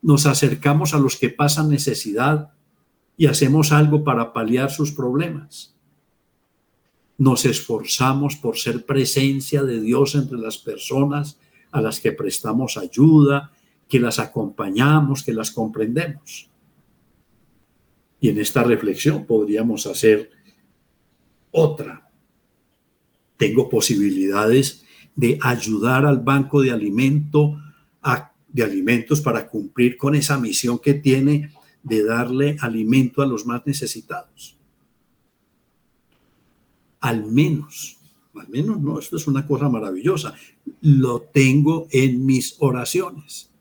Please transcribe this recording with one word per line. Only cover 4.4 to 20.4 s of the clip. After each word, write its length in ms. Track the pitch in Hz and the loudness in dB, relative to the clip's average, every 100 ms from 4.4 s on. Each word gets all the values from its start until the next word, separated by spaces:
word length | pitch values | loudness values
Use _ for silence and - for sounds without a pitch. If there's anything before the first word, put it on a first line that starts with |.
| 110 123 139 | -2 0 -2
sus 200 | - 147 | -4 -6
problemas. 840 | 143 123 131 170 151 - - - _ _ _ _ _ _ _ _ _ _ _ _ _ _ _ | -4 -2 -2 -4 -8 -14 -20 -20 _ _ _ _ _ _ _ _ _ _ _ _ _ _ _
Nos 280 | 135 120 135 | 2 4 0
esforzamos 920 | 113 - 113 - - 131 135 143 - | -2 -4 -6 -4 -2 0 0 -2 -4
por 200 | 117 - | -6 -6
ser 280 | - 117 - | -6 -6 -2
presencia 760 | 139 127 135 135 139 135 147 | -2 0 0 0 -2 -2 -2
de 180 | 135 117 | -2 -2
Dios 340 | 107 123 139 147 | 0 2 2 0
entre 220 | 123 123 | -4 -6
las 200 | 110 - | -10 -10
personas 800 | - 104 - 131 143 143 147 - _ _ _ | -12 -12 -6 -2 0 -2 -6 -12 _ _ _
a 100 | - | -4
las 180 | 110 107 | -4 -2
que 140 | - | -4
prestamos 640 | 104 101 - 113 113 131 - | -4 -6 -6 -4 -4 -4 -6
ayuda, 760 | 90 - 151 156 139 139 147 _ _ _ _ | -8 4 6 8 6 2 -4 _ _ _ _
que 100 | 127 | 0
las 200 | 120 113 | 0 -2
acompañamos, 1000 | 113 - 104 - 101 98 139 156 143 135 | -6 -6 -6 -8 -6 0 4 4 2 -2
que 120 | - | -4
las 180 | 113 107 | -6 -6
comprendemos. 1000 | - 110 110 110 127 170 143 - - - _ _ _ _ _ _ _ _ _ _ _ _ _ _ _ _ _ | -6 -6 -4 -4 -4 -6 -10 -16 -20 -20 _ _ _ _ _ _ _ _ _ _ _ _ _ _ _ _ _
Y 80 | - | 0
en 80 | 104 | 0
esta 260 | 107 131 | -2 0
reflexión 600 | 120 113 104 92 147 123 - | 2 2 0 -2 -2 -2 0
podríamos 600 | 110 101 107 117 107 104 | 0 0 0 -2 -2 -6
hacer 460 | 90 110 107 - _ | 0 2 2 0 _